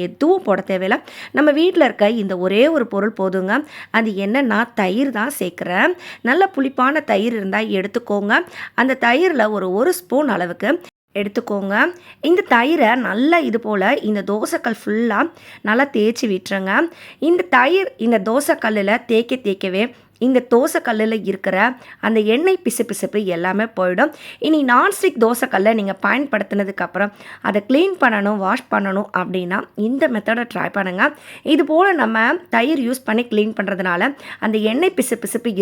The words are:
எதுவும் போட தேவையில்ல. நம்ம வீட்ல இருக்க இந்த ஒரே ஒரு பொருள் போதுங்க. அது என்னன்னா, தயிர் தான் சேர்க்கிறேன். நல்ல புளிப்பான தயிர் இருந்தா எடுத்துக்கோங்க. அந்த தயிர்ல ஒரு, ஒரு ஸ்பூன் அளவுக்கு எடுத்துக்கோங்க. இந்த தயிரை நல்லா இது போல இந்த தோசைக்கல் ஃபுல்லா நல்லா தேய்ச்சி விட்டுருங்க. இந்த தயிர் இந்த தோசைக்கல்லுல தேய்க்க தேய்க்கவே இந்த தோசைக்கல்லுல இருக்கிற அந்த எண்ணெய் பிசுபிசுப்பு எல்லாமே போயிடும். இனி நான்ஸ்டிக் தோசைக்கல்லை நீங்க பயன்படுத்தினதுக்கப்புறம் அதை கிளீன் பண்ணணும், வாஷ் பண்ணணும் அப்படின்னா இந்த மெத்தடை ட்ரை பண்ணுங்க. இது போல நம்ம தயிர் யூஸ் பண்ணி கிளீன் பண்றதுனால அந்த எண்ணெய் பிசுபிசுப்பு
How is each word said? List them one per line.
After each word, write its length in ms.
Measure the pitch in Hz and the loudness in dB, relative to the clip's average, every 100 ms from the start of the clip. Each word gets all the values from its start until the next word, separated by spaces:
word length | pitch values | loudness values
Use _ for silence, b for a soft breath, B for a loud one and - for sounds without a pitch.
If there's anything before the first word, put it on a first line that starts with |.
| 175 | -6
எதுவும் 360 | - 302 381 359 | 0 2 2 2
போட 160 | 185 - | -2 0
தேவையில்ல. 260 | 190 190 254 - B B 254 | -2 0 -2 -4 B B 2
நம்ம 160 | 302 285 | 4 4
வீட்ல 280 | 349 359 262 | 4 4 2
இருக்க 200 | - 208 233 | 4 2 2
இந்த 140 | 196 185 185 | -2 -2 0
ஒரே 140 | 202 285 | 4 4
ஒரு 120 | 320 233 | 4 0
பொருள் 200 | 196 208 214 | -2 -2 -2
போதுங்க. 340 | 190 190 185 247 302 B B 220 | -2 -2 -2 -2 -4 B B -2
அது 120 | 220 190 | 0 -2
என்னன்னா, 340 | 196 247 269 208 233 - | -2 0 0 0 -2 0
தயிர் 320 | 185 208 277 226 | 0 0 0 -2
தான் 140 | 240 277 | -4 -4
சேர்க்கிறேன். 560 | 180 - 175 185 294 359 B B 226 | -6 -6 -4 0 0 -2 B B 0
நல்ல 200 | 302 392 269 | 2 2 0
புளிப்பான 460 | 262 269 254 311 294 | -4 0 0 0 0
தயிர் 240 | 202 226 226 | 0 0 -4
இருந்தா 240 | 196 208 220 196 | -4 -4 -2 -2
எடுத்துக்கோங்க. 640 | 202 233 - 202 202 269 349 B B - | -4 -4 -4 -2 0 0 0 B B -2
அந்த 160 | 262 262 233 | -2 0 2
தயிர்ல 400 | 254 370 294 214 208 | 2 2 2 0 0
ஒரு, 120 | 185 190 | -2 0
ஒரு 140 | 294 349 | 0 0
ஸ்பூன் 340 | - 254 302 190 | -2 0 2 0
அளவுக்கு 340 | 175 175 208 349 - _ _ 202 | -2 -4 -2 -2 -4 _ _ -6
எடுத்துக்கோங்க. 540 | 202 214 226 202 190 208 311 349 B B 294 | -6 -4 -4 -4 -2 0 0 -2 B B 0
இந்த 160 | 359 381 | 0 2
தயிரை 380 | 240 254 330 220 254 208 | 2 2 4 4 2 0
நல்லா 340 | 202 285 339 262 | 0 2 2 2
இது 120 | 220 214 | -2 -2
போல 260 | 208 196 285 208 | 0 0 0 0
இந்த 100 | 208 190 | -4 -2
தோசைக்கல் 460 | 208 330 262 247 220 | -4 -2 -4 -4 -6
ஃபுல்லா 400 | - 214 233 208 330 - B B 202 | -4 -2 0 0 -2 -6 B B -2
நல்லா 160 | 226 277 220 | 0 2 2
தேய்ச்சி 320 | 214 226 226 | 0 0 -2
விட்டுருங்க. 400 | 185 - 196 190 220 339 - B B 294 | -4 -4 -4 -2 0 -2 -4 B B 0
இந்த 180 | 359 359 247 | 0 2 2
தயிர் 340 | 262 370 370 - 226 | 4 2 0 -4 0
இந்த 120 | 226 190 | 0 0
தோசைக்கல்லுல 680 | 247 285 311 226 214 196 233 - | 0 0 0 -2 0 0 0 0
தேய்க்க 300 | 226 233 254 202 | 0 0 -2 -4
தேய்க்கவே 360 | 190 190 185 240 - b b 247 | -4 -2 -2 -2 -6 b b 0
இந்த 120 | 254 240 | 2 4
தோசைக்கல்லுல 640 | 233 311 320 - 220 220 220 185 | 2 2 0 -2 0 0 -2 -2
இருக்கிற 260 | 196 196 190 226 254 B B 208 | -4 -2 0 0 -2 B B -2
அந்த 120 | 220 208 | 2 2
எண்ணெய் 260 | 240 359 370 | 2 2 0
பிசுபிசுப்பு 540 | - - 233 196 185 208 196 170 | -2 -4 -4 -6 -6 -4 -2 -2
எல்லாமே 300 | 180 190 226 185 | -2 -2 -2 -2
போயிடும். 320 | 185 180 302 - B B - | 0 2 0 -2 B B 0
இனி 120 | 311 262 | 2 4
நான்ஸ்டிக் 460 | 247 381 381 381 262 | 4 4 2 0 2
தோசைக்கல்லை 480 | 226 240 - 190 208 226 | 2 2 0 0 2 2
நீங்க 160 | 196 190 | 0 -2
பயன்படுத்தினதுக்கப்புறம் 1120 | 208 233 285 202 196 202 196 196 175 185 202 - B B - | -2 0 0 -2 -2 -2 -4 -4 -6 -2 -4 -6 B B -2
அதை 140 | 208 208 | -2 2
கிளீன் 260 | 262 392 359 | 2 2 2
பண்ணணும், 360 | 254 214 202 208 | 0 2 0 0
வாஷ் 220 | 190 240 - | -2 -2 -2
பண்ணணும் 340 | 208 196 190 208 - | -2 -2 -2 -2 -4
அப்படின்னா 400 | 180 180 175 190 - - 220 | -4 -4 -4 -4 -6 -4 -4
இந்த 240 | 269 311 220 | 0 0 0
மெத்தடை 280 | 214 226 233 | -2 -4 -4
ட்ரை 160 | 190 160 202 | -4 -4 -4
பண்ணுங்க. 300 | 190 180 277 294 B B - | -4 -2 -2 -2 B B 0
இது 100 | 294 285 | 2 2
போல 240 | 311 392 339 | 4 4 2
நம்ம 240 | 220 220 233 349 - 233 | 0 2 0 0 -2 -2
தயிர் 280 | 247 311 233 | 0 0 -2
யூஸ் 200 | 254 - | -4 -2
பண்ணி 160 | 220 240 | -2 0
கிளீன் 240 | 214 214 214 | 0 0 -2
பண்றதுனால 520 | 196 190 185 175 240 285 B B 214 | -4 -4 -2 0 -2 -4 B B -2
அந்த 100 | 214 214 | 0 0
எண்ணெய் 220 | 247 370 - | 0 0 0
பிசுபிசுப்பு 520 | - 233 - 233 240 190 | -2 -4 -4 -6 -4 -2